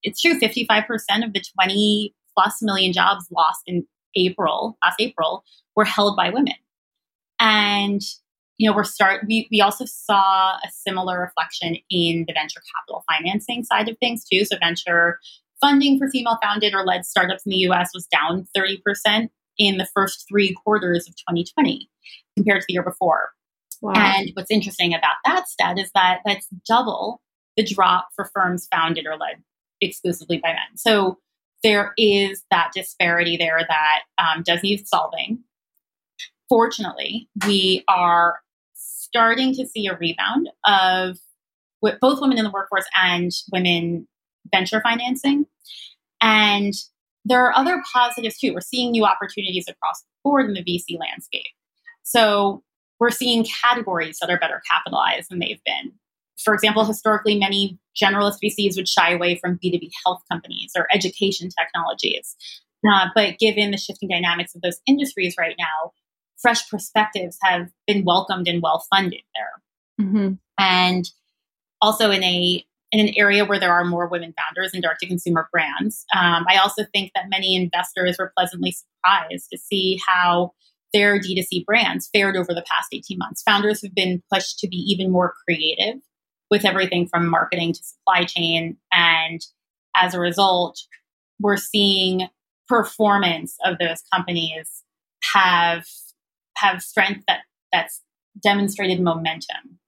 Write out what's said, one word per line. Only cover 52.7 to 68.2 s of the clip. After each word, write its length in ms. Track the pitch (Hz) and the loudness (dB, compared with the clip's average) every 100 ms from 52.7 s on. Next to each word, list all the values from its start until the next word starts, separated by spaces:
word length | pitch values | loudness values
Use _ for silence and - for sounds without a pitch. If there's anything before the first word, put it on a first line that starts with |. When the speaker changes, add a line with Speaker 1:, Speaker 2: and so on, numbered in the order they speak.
| _ _ _ | _ _ _
Speaker 1:
we're 100 | 233 | 0
seeing 340 | 226 247 233 226 - | 0 0 0 0 0
categories 560 | 240 240 214 175 160 160 | 0 0 -2 -4 -4 -6
that 100 | 170 | -4
are 80 | 175 | -2
better 240 | 160 - - | -2 -4 -2
capitalized 600 | 170 - - 190 - - | -2 0 -2 -2 -2 -6
than 100 | 180 | -8
they've 200 | - - - | -8 -6 -6
been. 260 | - - _ _ _ _ - | -6 -8 _ _ _ _ -6
For 100 | - | 0
example, 320 | 208 214 214 | 2 4 2
historically, 540 | 214 214 220 208 214 208 | 0 0 0 0 2 0
many 400 | 196 196 196 180 _ - | 0 0 -2 -6 _ 0
generalist 380 | 202 196 202 202 | 2 2 0 0
V 100 | 208 | -4
Cs 260 | 208 202 185 | 0 -2 0
would 120 | 185 | -2
shy 240 | - 170 | 2 2
away 240 | 175 175 175 | 2 0 -2
from 220 | 180 180 | -2 -2
B 100 | 180 | -2
two 80 | 175 | -4
B 140 | 175 - | -6 -4
health 160 | - 208 _ | -4 -4 _
companies 420 | 175 - - - - | -10 -8 -16 -8 -4
or 100 | 165 | 0
education 560 | 202 180 - 196 190 180 175 | 0 0 -2 -4 -2 -8 -6
technologies. 800 | 165 175 165 - - - - - - - _ _ 208 | -4 -4 -6 -4 -4 -6 -10 -18 -20 -20 _ _ 4
Uh, 200 | 196 185 | 4 4
but 240 | 220 202 170 | 2 0 2
given 320 | 220 208 208 | 0 2 0
the 80 | 202 | -2
shifting 300 | - 196 196 | -8 -10 -6
dynamics 460 | 175 175 170 175 | -2 -2 -2 -4
of 60 | 175 | -6
those 200 | 175 175 - | -6 -4 2
industries 500 | 277 269 - 180 175 | 2 2 -2 -4 -2
right 160 | 165 160 | -6 -4
now, 340 | 165 160 165 _ _ _ _ _ | -6 -4 -8 _ _ _ _ _
fresh 320 | 240 233 - | 0 0 -4
perspectives 720 | 208 - - 208 202 180 - | -10 -4 0 0 -2 -10 -2
have 260 | 190 175 175 _ - | 0 0 -4 _ -2
been 180 | 202 | 0
welcomed 440 | 180 175 | 2 2